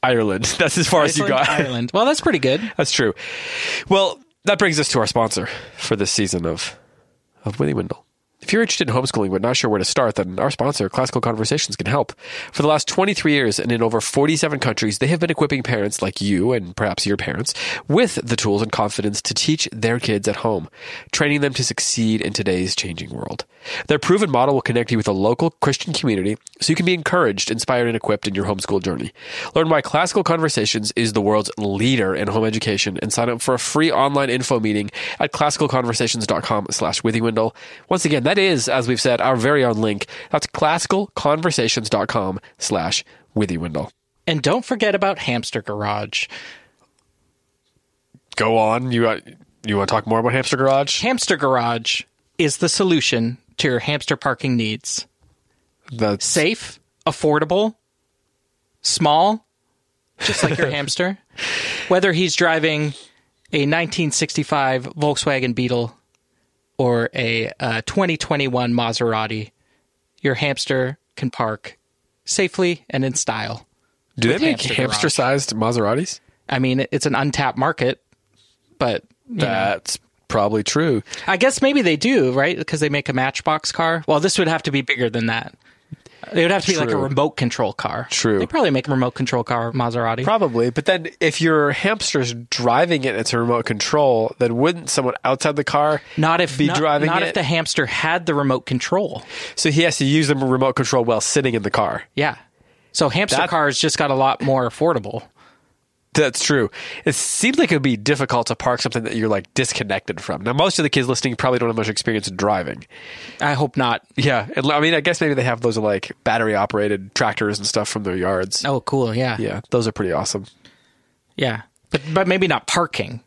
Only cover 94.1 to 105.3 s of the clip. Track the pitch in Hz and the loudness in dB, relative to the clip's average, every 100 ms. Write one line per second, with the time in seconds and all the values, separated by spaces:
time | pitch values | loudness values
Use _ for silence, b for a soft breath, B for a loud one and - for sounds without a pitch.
94.1 | 117 113 - 120 117 151 170 156 - 127 | 4 2 0 0 2 0 0 -4 -2 -2
95.1 | - 131 131 156 147 139 147 151 151 B | -2 -2 0 0 -2 0 2 2 0 B
96.1 | - 156 170 175 135 147 175 156 147 151 | 0 2 2 0 2 0 2 2 2 2
97.1 | 175 165 - 139 165 156 - 131 - 160 | 0 0 -2 0 0 0 -2 -2 -2 0
98.1 | 170 170 147 139 127 - 127 - 185 208 | 0 0 0 2 0 -2 -4 0 -2 -2
99.1 | - B B B - - 147 170 - 139 | -8 B B B -2 2 4 2 2 2
100.1 | 151 147 147 131 127 135 127 131 131 120 | 4 4 2 2 2 2 2 2 2 4
101.1 | 110 - 151 131 110 101 - 101 - - | 2 2 2 2 0 0 0 0 -2 -6
102.1 | - 147 120 - _ b b b - 147 | -2 -2 -2 -16 _ b b b 0 0
103.1 | 113 208 135 175 170 147 127 156 - 147 | 2 0 0 2 2 2 2 -2 0 0
104.1 | 131 135 - 139 131 120 - 165 143 101 | 2 2 2 0 0 0 0 0 2 -2
105.1 | 113 - | -10 -12